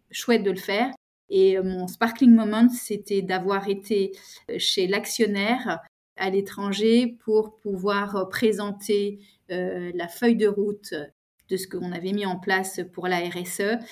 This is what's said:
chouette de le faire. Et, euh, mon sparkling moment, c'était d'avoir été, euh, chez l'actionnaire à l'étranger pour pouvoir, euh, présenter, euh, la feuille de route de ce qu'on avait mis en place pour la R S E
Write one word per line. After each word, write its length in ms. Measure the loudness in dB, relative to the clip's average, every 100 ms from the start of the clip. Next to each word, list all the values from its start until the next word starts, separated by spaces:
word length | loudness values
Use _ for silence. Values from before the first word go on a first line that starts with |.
| _
chouette 320 | -8 0 2
de 80 | 2
le 60 | -2
faire. 340 | -2 -2 -2 -4 _ _ -2
Et, 260 | 4 4 4
euh, 60 |
mon 240 | 0 -4 -6
sparkling 460 | -2 -2 6 8
moment, 360 | 8 8 4 4
c'était 520 | 4 -6 -8 -2 -2
d'avoir 480 | 0 -2 0 -2 -2
été, 420 | -4 0 0 0 -4 -18 -20 -10
euh, 40 | -6
chez 280 | -2 0 0
l'actionnaire 920 | 0 -2 0 0 0 0 0 -2 -6 -8 _ _ -8
à 120 | -2
l'étranger 880 | -2 -2 -6 -6 0 4 4 2 -4
pour 320 | 0 0 0 -6
pouvoir, 580 | -8 -4 -2 -2 -2 -4
euh, 100 | -4
présenter, 920 | 0 2 2 -4 -8 -2 0 0 -6 -16 _ -10
euh, 400 | -6 -4 -6 -6 -6
la 120 | -8
feuille 300 | 0 2 4
de 100 | 2
route 460 | 0 -2 -4 -8 -10 -12 _ _ _ -8
de 80 | -6
ce 100 | -6
qu'on 240 | -8 -8
avait 220 | -8 -6
mis 140 | -4 -4
en 100 | -6
place 420 | -2 -2 -2 -8 -10
pour 140 | -8 -4
la 100 | -4 -4
R 100 | -6
S 220 | -8 -4
E 180 | -4 -4 -6